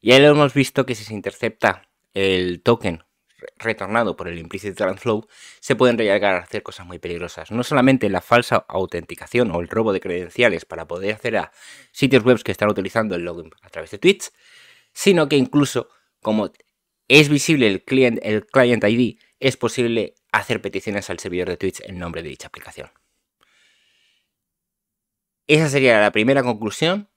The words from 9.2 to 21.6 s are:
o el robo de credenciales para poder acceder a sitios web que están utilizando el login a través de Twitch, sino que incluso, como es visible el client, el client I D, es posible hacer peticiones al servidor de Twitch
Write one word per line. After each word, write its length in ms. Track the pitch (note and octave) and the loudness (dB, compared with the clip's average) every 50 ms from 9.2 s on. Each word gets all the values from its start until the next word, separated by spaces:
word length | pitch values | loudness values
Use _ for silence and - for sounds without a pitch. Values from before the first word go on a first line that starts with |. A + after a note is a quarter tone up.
| - - - A#2+ B2 A2 | -16 -4 -2 0 0 0
o 80 | E2 F2 | -2 -6
el 80 | F2 - | -6 -4
robo 240 | - A2+ A2+ A2 | -4 -2 -2 0
de 80 | F#2+ F#2 | -2 -2
credenciales 640 | - F#2+ F2 F2 F2+ E2+ - - A#2+ A2+ F#2 D#2+ - | -4 -6 -6 -6 -8 -10 -2 0 2 2 2 -2 -8
para 240 | _ E2 D#2+ D#2+ D#2 | _ -14 -14 -12 -10
poder 260 | E2+ F2+ F#2+ G2+ A2 | -10 -6 -6 -6 -6
acceder 220 | G#2 - B2 A2+ | -6 -6 -4 -4
a 160 | G2 D#2 - _ _ - - - - _ _ | -4 -4 -6 _ _ -20 -20 -20 -20 _ _
sitios 320 | _ - - B2+ C3+ B2 G#2+ | _ -2 0 2 2 4 4
web 180 | B2+ B2 G#2+ | 4 2 2
que 100 | - - | 0 -8
están 160 | F#2+ - G#2+ G#2 | -4 -2 -2 -2
utilizando 460 | G#2 F#2+ F#2+ F#2+ - A#2 A2 G#2+ F#2 | -2 -2 -6 -4 -4 -4 -4 -2 -6
el 80 | F2 | -6
login 280 | E2+ F2 E2+ E2+ D#2+ E2 _ _ | -8 -8 -10 -12 -16 -18 _ _
a 60 | _ D#2+ | _ _
través 220 | - D#2+ D#2+ - | -14 -14 -14 -12
de 60 | - G2 | -12 0
Twitch, 340 | - F3+ G3+ G3 - - _ _ _ _ _ - _ _ _ _ _ _ | 2 2 2 2 -4 -20 _ _ _ _ _ -20 _ _ _ _ _ _
sino 360 | _ - - G3+ F#3+ E3+ D#3 C#3 | _ 0 2 2 4 4 2 2
que 80 | D3+ | 2
incluso, 540 | C#3+ B2+ - - D3 C#3+ - - B2+ A2 _ _ _ _ _ _ _ | 2 2 2 2 2 2 2 -2 -6 -8 _ _ _ _ _ _ _
como 280 | _ A2 G#2+ G#2+ G2+ - _ _ _ _ _ _ _ _ _ _ _ _ | _ -2 -2 -2 -2 -4 _ _ _ _ _ _ _ _ _ _ _ _
es 200 | B2+ D3+ D3+ C#3+ | 6 6 6 6
visible 400 | D3 C#3 - - D#3+ C#3+ A#2+ G#2+ | 2 0 2 0 2 4 4 2
el 160 | G2 F#2 _ | 2 0 _
client, 340 | - C3+ C3 C3 B2 A2+ - | -2 2 2 2 2 2 -2
el 240 | - G#2+ G#2+ G#2+ - | -4 -2 -4 -4 -4
client 360 | _ - C3+ B2+ A#2+ A#2+ G#2+ | _ 2 2 4 4 2 2
I 140 | G#2+ G#2 A2+ | 2 0 2
D, 220 | A#2+ B2+ G#2+ - _ _ _ _ _ | 2 0 0 -2 _ _ _ _ _
es 180 | - C3+ B2+ | -2 -2 -2
posible 580 | _ - A2+ - - A#2+ A#2 A#2 A2+ G2+ - _ _ _ _ | _ -4 -4 -2 -2 -2 -2 0 -2 -4 -4 _ _ _ _
hacer 280 | - G#2+ G2+ - A#2+ G2+ | -4 -4 -2 -2 -6 -6
peticiones 480 | - G2+ - F#2+ - A2 G2+ G2+ F#2+ - | -6 -8 -10 -8 -8 -6 -8 -8 -8 -8
al 80 | F#2 E2+ | -12 -10
servidor 300 | - G2 F2 F2+ F2+ F#2 | -10 -8 -6 -6 -4 -4
de 80 | F2 | -6
Twitch 240 | - | -6